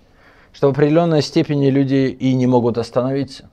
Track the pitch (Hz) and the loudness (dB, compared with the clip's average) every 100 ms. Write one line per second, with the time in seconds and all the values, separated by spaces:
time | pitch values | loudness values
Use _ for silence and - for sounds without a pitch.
0 | _ _ _ _ _ - 143 135 147 156 | _ _ _ _ _ -2 0 2 2 2
1 | 170 156 - 165 151 143 139 139 135 135 | 2 0 0 -2 -2 0 0 0 0 0
2 | 131 - 131 127 127 127 120 117 113 127 | -2 -2 -2 0 2 2 0 -4 -4 -4
3 | 127 135 131 - - | -4 -6 -8 -12 -20